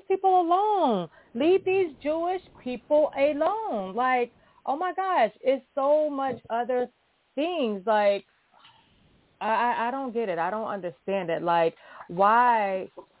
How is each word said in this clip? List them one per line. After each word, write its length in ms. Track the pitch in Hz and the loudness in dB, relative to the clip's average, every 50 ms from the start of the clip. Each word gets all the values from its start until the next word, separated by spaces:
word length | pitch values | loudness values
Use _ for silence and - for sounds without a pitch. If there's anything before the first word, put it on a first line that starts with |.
| - | 0
people 340 | - 381 381 - 381 370 370 | -4 -2 0 2 4 4 4
alone. 680 | 349 330 349 381 415 427 415 381 320 262 220 185 170 156 _ - _ _ - | 4 2 2 2 2 2 2 2 2 2 0 0 -2 -6 _ -20 _ _ -4
Leave 280 | 233 285 330 370 381 - | 0 2 4 2 2 2
these 240 | 370 370 392 381 320 262 - | 0 0 0 0 -2 -4 -6
Jewish 400 | - 294 311 330 339 349 381 359 - - - - - | -4 -4 -2 -2 -2 -2 -4 -4 -8 -12 -20 -12 -10
people 480 | 254 247 226 _ - 294 302 302 - - | -10 -10 -8 _ 2 2 2 2 2 0
alone. 800 | 269 277 294 294 285 311 349 415 453 440 403 269 208 190 190 190 | 0 0 2 2 0 0 -2 -2 -4 -4 -6 -6 -6 -6 -6 -4
Like, 360 | 226 254 262 254 247 240 240 _ _ _ _ _ _ - | -2 0 0 2 0 -2 -4 _ _ _ _ _ _ -6
oh 100 | - 277 | -6 -4
my 180 | 311 359 359 339 | -4 -4 -6 -4
gosh, 380 | 370 381 370 359 302 226 208 - - | -4 -2 0 2 2 2 0 -2 -4
it's 220 | - 247 269 269 - _ - | -2 -2 -2 -2 -4 _ -6
so 340 | 277 269 285 302 311 302 302 | -2 2 2 2 2 2 0
much 280 | 285 269 269 269 247 - _ - | -2 -4 -4 -4 -6 -8 _ -6
other 400 | 226 233 240 240 254 247 247 - _ _ _ _ _ _ _ _ - | -4 -4 -2 -2 -2 -2 -2 -4 _ _ _ _ _ _ _ _ -6
things. 480 | 269 302 339 359 320 262 220 208 196 180 | -4 -4 -2 -2 -2 -2 -2 -4 -4 -2
Like, 400 | 226 214 214 208 202 202 196 - _ _ _ _ _ _ _ - - _ _ _ _ _ _ _ _ _ _ _ _ _ - | 0 2 2 4 2 0 0 -4 _ _ _ _ _ _ _ -20 -20 _ _ _ _ _ _ _ _ _ _ _ _ _ -6
I, 80 | 190 | -2
I, 400 | 214 226 202 233 240 233 - 226 | 0 0 2 2 2 0 0 -2
I 40 | 240 | -4
don't 220 | 254 269 269 254 208 | -4 -4 -6 -4 -4
get 160 | 233 226 196 | -4 -2 -2
it. 100 | 170 165 | -2 -2
I 100 | 165 180 | -2 -2
don't 180 | 208 220 220 | -2 -4 -6
understand 640 | 127 - 202 175 175 165 _ - 190 196 196 180 165 | -6 -6 -6 -8 -10 -10 _ -6 -4 -4 -2 -2 -2
it. 140 | 165 165 165 | -4 -2 0
Like, 320 | 170 170 170 165 165 - _ - - - - - | 2 2 4 2 2 0 _ -20 -20 -20 -20 -16
why, 840 | - 175 175 196 208 220 - 247 247 233 220 208 196 190 190 - - - - - _ _ _ | -8 0 2 4 6 6 6 4 4 4 2 0 -2 -2 -4 -8 -10 -16 -20 -20 _ _ _